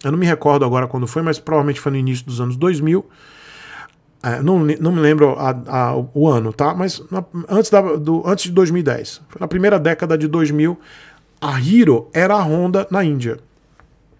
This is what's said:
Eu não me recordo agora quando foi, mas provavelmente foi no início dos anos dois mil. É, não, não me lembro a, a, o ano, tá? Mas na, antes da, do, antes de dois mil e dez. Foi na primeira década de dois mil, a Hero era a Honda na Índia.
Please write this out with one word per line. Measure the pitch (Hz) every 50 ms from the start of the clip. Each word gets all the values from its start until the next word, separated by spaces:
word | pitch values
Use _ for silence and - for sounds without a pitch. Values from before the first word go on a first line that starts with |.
| -
Eu | 139
não | 151
me | 175 180
recordo | 170 160 - - 147 143 143 135
agora | 120 127 127 127
quando | 123 131 127 123
foi, | - - 160
mas | 165 160 151
provavelmente | - - 156 160 151 143 147 135 -
foi | - 143
no | 135 135
início | 131 131 127 123 123
dos | 131 120 120
anos | 123 123 123
dois | 127 165 185 180 143
mil. | 156 156 170 196 - - _ _ - - - - - - - - - - - - - - _ _ _ _ _ -
É, | - 120 120 131
não, | 135 175 190 175
não | 156 147 156 - 165 170
me | 180 165
lembro | 151 147 156 151 147 135 135 143
a, | 139 131 127 123 117
a, | - 135 127 123 120 131 127 127 123 -
o | 143 151
ano, | 160 131 117 110 110
tá? | 110 - 143 151 170
Mas | 180 185 185 - - - -
na, | 185 190 170 - - 175 165
antes | - 196 214 220 -
da, | 208 196
do, | 190 175 151 156 147 160 165 165 -
antes | 180 202 185 -
de | 175
dois | 175 190 185 160
mil | 170 180
e | 156
dez. | 139 120 117 110 - - - - _
Foi | - -
na | 180
primeira | 160 175 185 185 208 202 175
década | 147 165 160 160 175 160 165
de | 151 151
dois | 151 156 170 156 143
mil, | 147 147 156 170 175 - - - - - - - - _ _ _ _ -
a | - 143 135
Hero | 131 123 156 214 240 226 156 120 113 - - -
era | 160 180 190 208
a | 208
Honda | 180 151 156 175 180 180 185 196 196 -
na | 185 202
Índia. | 185 156 147 131 120 117 113 - _ _ _ _ _ _ _ _ _ _ _ _ _ _ _